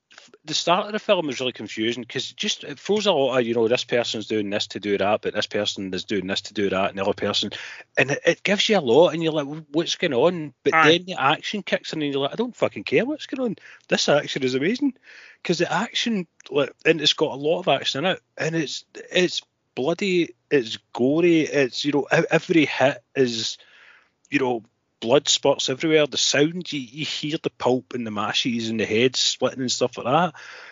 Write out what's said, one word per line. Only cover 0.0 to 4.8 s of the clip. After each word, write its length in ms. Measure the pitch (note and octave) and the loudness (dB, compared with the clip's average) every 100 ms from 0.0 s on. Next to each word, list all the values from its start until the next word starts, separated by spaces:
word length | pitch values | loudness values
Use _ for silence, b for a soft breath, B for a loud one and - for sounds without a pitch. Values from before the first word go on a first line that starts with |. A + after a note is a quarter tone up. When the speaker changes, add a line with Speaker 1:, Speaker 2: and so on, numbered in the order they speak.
| _ - - - | _ -20 -20 -18
Speaker 1:
the 100 | D3+ | -8
start 320 | D3 - F3+ G#3 | -4 0 0 0
of 60 | |
the 60 | G#3 | -4
film 280 | - F#3 D3+ | 0 0 0
was 140 | B2+ | -4
really 120 | B2+ | -6
confusing 520 | - G#2+ - A2 A#2+ | -6 -8 -4 -2 -4
'cause 260 | A#2+ C3 - | -6 -8 -8
it 60 | - | -6
just, 260 | G#3 - | -4 -4
it 140 | - C#3 | -8 -10
throws 280 | - G#3 G3+ | -2 0 2
a 60 | |
lot 240 | D#3 C3+ B2+ | 2 2 2
of, 60 | A#2 | 2
you 80 | |
know, 120 | A#2 A2 | 2 2
this 140 | B2+ | 2
person's 420 | - A#2+ A2+ A#2 G2+ | 0 -2 -2 -4 -2
doing 200 | G#2+ G2+ | -2 -2
this 180 | G#2 - | -4 -4
to 120 | A2 | -6